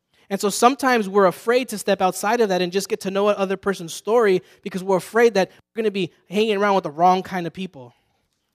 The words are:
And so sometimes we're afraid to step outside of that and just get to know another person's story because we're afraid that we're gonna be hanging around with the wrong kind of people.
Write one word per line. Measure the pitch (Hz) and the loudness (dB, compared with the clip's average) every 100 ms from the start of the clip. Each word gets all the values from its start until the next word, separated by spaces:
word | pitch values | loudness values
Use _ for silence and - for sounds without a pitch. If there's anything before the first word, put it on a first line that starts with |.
| _ _ - | _ _ -8
And | 196 | -4
so | 208 | -2
sometimes | 190 240 277 262 247 190 | 2 2 4 0 0 0
we're | 202 | 2
afraid | 196 - 233 247 254 | 2 2 0 -2 -2
to | 202 | -6
step | - 196 | -2 0
outside | 185 180 202 240 | 0 -2 -2 0
of | 220 | 0
that | 180 | 0
and | 180 | 0
just | 190 190 | -2 -4
get | 214 | -6
to | 196 | -4
know | 196 208 | -2 0
another | 202 190 190 | 0 -2 -4
person's | 202 190 165 | -4 -6 -6
story | - - 233 214 185 - _ | -10 0 2 4 2 -2 _
because | 202 190 | -10 -8
we're | 190 185 | -2 -2
afraid | - 220 240 | 0 4 4
that | 196 180 | 4 -2
we're | - _ 214 | -4 _ -6
gonna | 220 | -4
be | 202 175 _ - | -2 -4 _ -8
hanging | 190 220 202 | -2 0 0
around | 202 | 2
with | 196 | 0
the | 180 | 0
wrong | 147 180 185 | 2 4 4
kind | 180 190 170 | 0 -6 -8
of | |
people. | - 185 143 123 _ _ _ _ _ _ | -8 -12 -14 -20 _ _ _ _ _ _